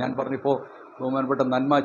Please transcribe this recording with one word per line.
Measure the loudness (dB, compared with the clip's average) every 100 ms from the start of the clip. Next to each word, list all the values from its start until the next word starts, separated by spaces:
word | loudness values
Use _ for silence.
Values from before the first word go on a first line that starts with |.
ഞാൻ | -2 -2
പറഞ്ഞിപ്പോൾ | -4 -2 0 0 -2 -16 -20 -8
ബഹുമാനപ്പെട്ട | -4 -2 0 0 2
നന്മ | 2 4 2